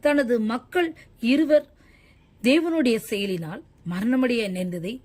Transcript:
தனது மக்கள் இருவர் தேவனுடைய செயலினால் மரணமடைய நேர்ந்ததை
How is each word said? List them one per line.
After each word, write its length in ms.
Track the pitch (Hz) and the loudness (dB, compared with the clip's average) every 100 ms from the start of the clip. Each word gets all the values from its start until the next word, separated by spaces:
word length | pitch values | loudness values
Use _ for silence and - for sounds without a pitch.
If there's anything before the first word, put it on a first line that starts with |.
தனது 320 | 294 285 254 233 214 | 2 2 2 0 -2
மக்கள் 380 | 240 - 359 339 311 - _ 226 | -4 -4 -2 -2 -4 -20 _ 0
இருவர் 340 | 285 311 302 294 _ _ _ _ _ _ _ | 2 4 2 2 _ _ _ _ _ _ _
தேவனுடைய 540 | 233 294 330 330 254 220 - | 2 2 2 0 2 0 -2
செயலினால் 520 | 208 202 185 160 214 - _ 170 | -6 -4 -6 -6 -12 -16 _ -10
மரணமடைய 520 | 175 220 254 254 240 208 185 | -4 0 2 2 0 -2 -4
நேர்ந்ததை 360 | 185 175 170 254 | -4 -4 -8 -10